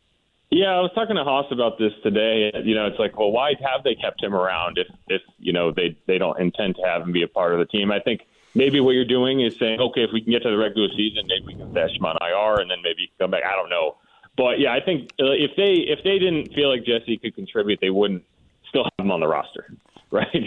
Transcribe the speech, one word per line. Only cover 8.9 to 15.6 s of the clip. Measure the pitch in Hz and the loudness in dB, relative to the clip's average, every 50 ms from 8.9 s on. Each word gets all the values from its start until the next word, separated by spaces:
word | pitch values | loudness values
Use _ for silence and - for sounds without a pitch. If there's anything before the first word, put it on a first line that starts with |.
| 127 | 4
you're | 127 127 | 4 2
doing | 113 123 127 123 131 135 135 | 2 2 2 2 2 2 2
is | 123 113 110 - | 0 0 0 0
saying, | 123 113 113 113 | -2 -2 0 0
"Okay, | 127 120 - 135 117 | -2 -2 0 0 0
if | 104 107 | 0 0
we | 113 110 | -2 0
can | 117 | 0
get | 117 117 117 | 0 0 2
to | 123 | 0
the | 107 | 2
regular | 104 110 107 101 110 104 95 - | 2 0 0 0 0 0 0 0
season, | 107 107 110 101 104 101 | -2 -2 -2 -2 -6 -6
maybe | - 92 95 - | -4 -4 -4 -4
we | - 98 | -8 -14
can | 101 95 92 - | -14 -14 -6 -2
stash | 90 82 80 - | -2 -2 -2 -2
him | - 92 | -4 -4
on | 80 80 78 | -4 -4 -4
I | - 85 | -2 -2
R, | 90 98 104 107 107 104 | 0 0 2 2 2 2
and | 92 90 | 0 -2
then | 92 87 | -4 -4
maybe | 87 85 85 87 90 | -4 -6 -4 -4 -8
he | - | -10
can | _ _ 92 | _ _ -2
come | 92 92 | 0 0
back." | 87 - | -2 0
I | 92 98 | -2 -2
don't | 95 90 82 | -2 -2 -2
know. | 87 85 80 76 - - _ _ _ _ _ - _ | 0 0 0 -2 -2 -6 _ _ _ _ _ -12 _
But, | - 127 123 - - | 0 2 2 2 2
yeah, | 139 131 120 | 2 2 0
I | 135 | 0
think, | 139 - 180 143 120 - - - | 0 0 -2 -2 -4 -8 -4 0
uh, | 139 135 139 | 0 2 2
if | - 151 139 - | 2 0 0 0
they, | - | 2